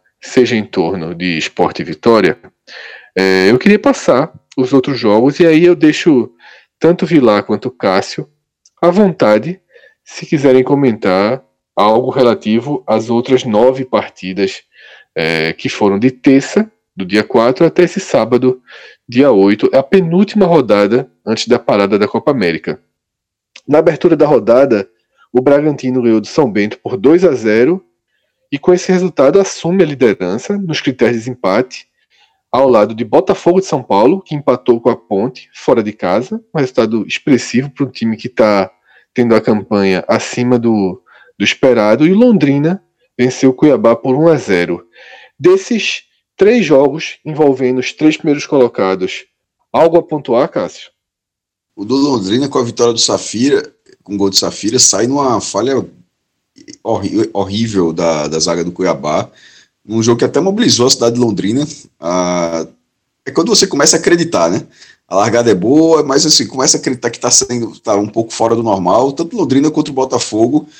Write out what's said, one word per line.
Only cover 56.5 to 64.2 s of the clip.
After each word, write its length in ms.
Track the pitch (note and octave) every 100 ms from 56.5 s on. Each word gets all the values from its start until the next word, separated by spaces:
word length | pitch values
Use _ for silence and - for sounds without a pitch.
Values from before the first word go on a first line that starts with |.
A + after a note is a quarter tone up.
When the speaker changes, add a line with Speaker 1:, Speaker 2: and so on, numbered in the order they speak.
| _ - -
Speaker 2:
horri-, 460 | A2 G2+ G2 G2 -
horrível 640 | G2 F#2+ G#2 A2+ G2 E2
da, 340 | E2 E2+ D#2 D2+
da 120 | D#2+
zaga 240 | E2+ E2+
do 80 | E2+
Cuiabá, 580 | F2 D#2+ C#2 D2 E2+ B2 _ _ _ _ _ -
num 180 | A2+
jogo 160 | A#2 A#2+
que 60 | B2
até 140 | C#3
mobilizou 480 | F#3 G#3+ G#3+ A2+ B2+
a 20 |
cidade 260 | - A#2 A#2+
de 60 |
Londrina. 440 | A#2+ F#2 F#2+ C3 D3 - - _
Ah, 680 | E2 F2+ F2+ F2+ E2+ E2 E2 _ _ _ _ _ -
é 60 |
quando 160 | B2+ G3+
você 180 | G#3 F#3+
começa 300 | C#3 D#3+ E3
a 40 |
acreditar, 500 | F3+ E3+